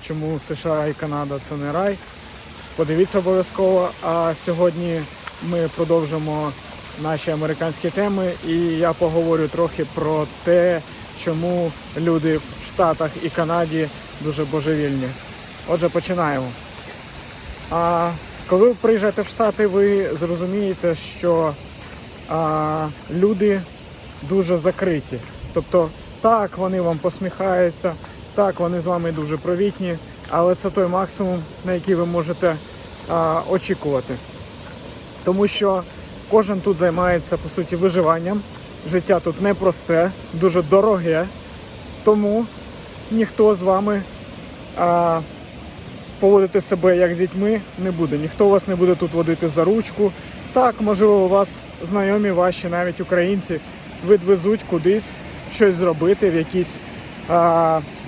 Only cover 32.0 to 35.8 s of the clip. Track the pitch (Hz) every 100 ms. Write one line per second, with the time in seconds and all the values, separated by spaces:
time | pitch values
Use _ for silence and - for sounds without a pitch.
32 | 170 170 160 170 175 156 - - - -
33 | - 170 160 165 - 185 - 185 151 135
34 | 120 123 - - - - - - - -
35 | - - 175 190 208 - 196 190